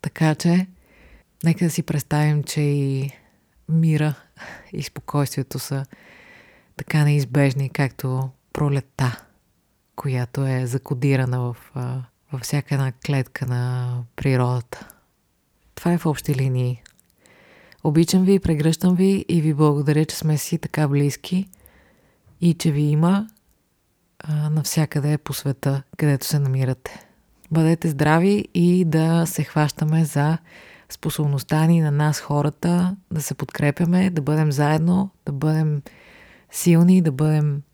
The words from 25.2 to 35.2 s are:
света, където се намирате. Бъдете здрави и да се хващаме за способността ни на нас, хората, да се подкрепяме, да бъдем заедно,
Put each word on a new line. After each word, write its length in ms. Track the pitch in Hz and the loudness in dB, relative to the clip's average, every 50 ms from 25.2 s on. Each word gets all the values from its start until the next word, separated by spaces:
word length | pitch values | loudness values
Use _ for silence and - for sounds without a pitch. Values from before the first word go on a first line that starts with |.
| _ - | _ -8
света, 500 | 139 - - 143 131 _ - 143 139 139 139 _ - | -10 -6 -4 -4 -6 _ -2 -2 -2 -2 -6 _ -6
където 300 | - 156 147 139 131 - | -2 0 0 0 0 -2
се 120 | - - 147 | -2 -2 0
намирате. 680 | 143 135 131 131 135 127 131 - _ - - - - _ _ _ _ _ _ _ - - | 0 0 0 0 0 0 -2 -4 _ -18 -18 -18 -20 _ _ _ _ _ _ _ -10 -2
Бъдете 360 | 160 165 160 160 165 160 - 170 | 0 2 4 4 2 2 0 -4
здрави 600 | 147 139 151 151 156 165 175 196 202 202 - - _ | -2 0 2 2 4 4 4 2 2 0 -2 -2 _
и 300 | 175 170 175 180 180 185 | 2 4 4 4 4 2
да 420 | 165 151 160 160 160 165 170 165 | 2 2 2 2 2 2 2 0
се 180 | 160 - - 147 | 0 -2 -4 -6
хващаме 600 | - - 156 151 143 - - 151 156 156 160 160 | -2 0 0 0 0 -2 -2 -2 0 2 2 2
за 340 | 143 - 143 143 151 160 160 _ - - - - - - - _ _ | 2 0 0 0 2 0 -2 _ -14 -20 -20 -20 -20 -20 -20 _ _
способността 760 | - - - 160 - - 151 143 143 135 - - 151 156 160 | -20 -8 -8 -6 -4 -2 -2 0 -2 -2 -2 -2 0 2 4
ни 140 | 160 170 170 | 4 4 4
на 100 | 160 151 | 2 2
нас, 300 | 143 147 151 151 147 - | 2 2 2 2 0 -2
хората, 760 | - - 147 147 147 147 - _ - 175 175 175 180 180 190 - _ _ | -4 -2 -2 0 0 0 -2 _ -2 0 2 2 0 0 -4 -6 _ _
да 120 | 170 156 | -8 -6
се 120 | 143 - 139 | -6 -6 -6
подкрепяме, 760 | - - - - - 147 143 143 - 175 165 175 180 185 190 | -8 -8 -10 -4 -2 0 0 2 0 0 2 2 2 2 2
да 120 | 180 160 | 0 -2
бъдем 300 | 139 139 151 156 156 151 | -2 0 0 2 2 0
заедно, 580 | 139 139 147 147 156 156 160 170 180 190 196 196 _ _ | 0 0 0 2 2 2 2 2 2 0 0 -2 _ _